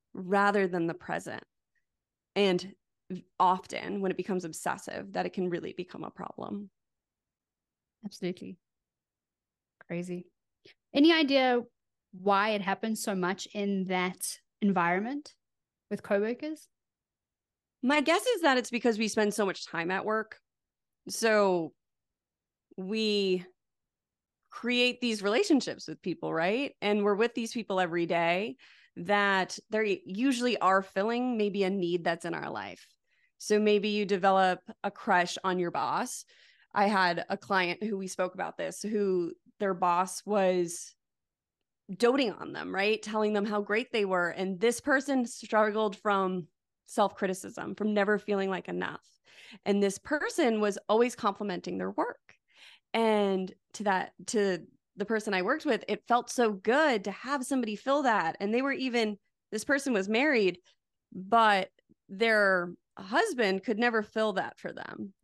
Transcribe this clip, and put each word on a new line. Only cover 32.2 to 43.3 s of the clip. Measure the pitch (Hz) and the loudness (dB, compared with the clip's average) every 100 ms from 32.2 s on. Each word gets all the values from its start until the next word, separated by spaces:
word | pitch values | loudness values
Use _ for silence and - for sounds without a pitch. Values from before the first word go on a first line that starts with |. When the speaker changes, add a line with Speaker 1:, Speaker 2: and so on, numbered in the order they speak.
| 175 | -6
Speaker 1:
in | |
our | 165 156 | -6 -6
life. | 107 98 85 - _ _ _ _ _ | -8 -10 -14 -20 _ _ _ _ _
So | - 208 | 0 2
maybe | 208 208 214 | 4 4 2
you | 208 | 0
develop | 202 202 190 190 185 180 - - | 0 2 4 4 4 0 -8 -10
a | 202 | -10
crush | - - 180 175 - | -8 0 2 2 -2
on | 190 180 | -4 -2
your | 175 | -2
boss. | 151 120 160 254 - - - - _ _ | -2 -2 -4 -6 -10 -16 -20 -20 _ _
I | - 202 | 0 2
had | 202 180 170 - | 4 2 0 -4
a | 196 | -8
client | - 196 175 175 | 0 0 0 -2
who | 214 196 | -4 -6
we | 190 | -6
spoke | - 185 | -4 -4
about | 190 165 - | -4 -8 -6
this, | 165 - | -8 -6
who | 208 214 202 185 170 - _ _ | -4 -2 0 0 -2 -8 _ _
their | 202 | -4
boss | 180 180 175 185 - | 0 0 2 -2 -6
was | - 208 185 185 170 - - _ _ _ _ _ _ _ _ _ - | -2 2 2 2 -2 -6 -14 _ _ _ _ _ _ _ _ _ -16
doting | 190 233 277 240 | 2 2 4 0
on | - 80 | -2 -10
them, | 147 170 | -8 -6
right? | 185 202 214 | -2 0 0
Telling | 208 214 214 | -2 -2 0